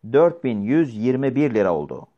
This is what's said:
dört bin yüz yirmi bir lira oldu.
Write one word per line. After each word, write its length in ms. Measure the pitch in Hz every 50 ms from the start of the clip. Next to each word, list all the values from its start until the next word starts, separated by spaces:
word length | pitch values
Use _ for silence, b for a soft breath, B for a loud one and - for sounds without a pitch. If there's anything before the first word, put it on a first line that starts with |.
| - 110 117
dört 320 | 143 165 170 170 170 -
bin 180 | 131 117 104 101
yüz 340 | 107 135 160 165 135 113
yirmi 380 | 104 110 123 127 131 139 135 123
bir 200 | 135 151 143 113
lira 200 | 110 101 95 85
oldu. 320 | 78 73 71 64 - - _ _